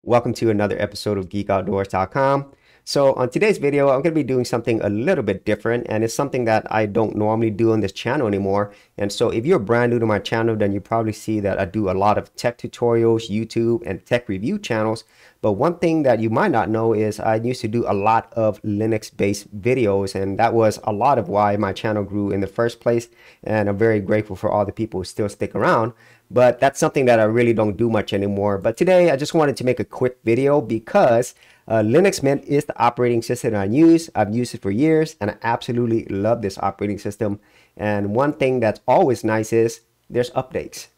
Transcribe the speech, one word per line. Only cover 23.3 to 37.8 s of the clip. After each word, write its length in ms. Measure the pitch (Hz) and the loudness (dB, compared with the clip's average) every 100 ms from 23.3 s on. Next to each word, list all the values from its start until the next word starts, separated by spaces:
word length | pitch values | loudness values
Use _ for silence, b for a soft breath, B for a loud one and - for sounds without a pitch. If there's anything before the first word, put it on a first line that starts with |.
| b | b
And 240 | - 107 101 | -4 0 0
I'm 100 | 98 | 2
very 220 | 113 107 | 2 2
grateful 380 | 98 107 110 92 | 0 -2 -2 -6
for 120 | 107 | -2
all 160 | 104 | 0
the 60 | 98 | -2
people 300 | - 110 92 | -4 -6 -6
who 20 | |
still 240 | 90 - 101 | -8 -6 -6
stick 260 | - 101 | -4 -8
around. 380 | 98 139 143 113 - b b _ | -2 0 0 -2 -8 b b _
But 300 | 123 123 123 | 4 4 4
that's 200 | 135 - | 0 2
something 260 | 156 151 | 0 2
that 160 | 127 113 | 4 4
I 20 | |
really 300 | 107 117 120 | 4 4 2
don't 240 | 110 107 90 | 2 0 0
do 120 | 117 | 0
much 220 | 110 - | 0 0
anymore. 440 | 101 101 101 101 98 | -2 0 0 0 0
But 180 | - | -2
today, 360 | - 180 180 175 | 0 4 6 4
I 40 | |
just 180 | 135 147 | 2 0
wanted 220 | 170 147 - | 2 2 0
to 60 | |
make 160 | 123 123 | -2 -2
a 60 | |
quick 320 | 101 - 127 - | -4 -2 -4 -2
video 340 | 110 117 139 147 | 0 2 2 2
because, 720 | 113 110 - 202 151 117 123 - b b - | 0 -6 0 2 4 4 0 -8 b b -2
uh, 60 | |
Linux 460 | 113 107 139 196 190 | 0 4 4 4 2
Mint 220 | 135 139 | 0 -2
is 220 | - 147 | 0 -2
the 120 | - - | -2 0
operating 440 | 120 123 123 117 | 0 2 0 0
system 340 | - 120 127 | -2 -4 -2
I 80 | 104 | -2
use. 460 | 98 127 165 165 165 | 0 4 6 6 2
I've 220 | - 101 | -2 0
used 180 | 113 123 | 0 -4
it 80 | - | -6
for 80 | 98 | -4
years, 460 | 101 156 156 156 - | 0 2 2 0 -4
and 100 | 101 | -6
I 60 | - | -4
absolutely 640 | 113 120 - 120 120 113 - | -4 -2 -2 -2 0 -2 -2
love 340 | 98 104 117 | -2 0 0
this 160 | 101 - | -4 -4
operating 400 | 98 - 104 98 | -6 -4 -6 -4
system. 420 | 104 - 107 104 b b b | -8 -4 -6 -6 b b b
And 360 | - | -6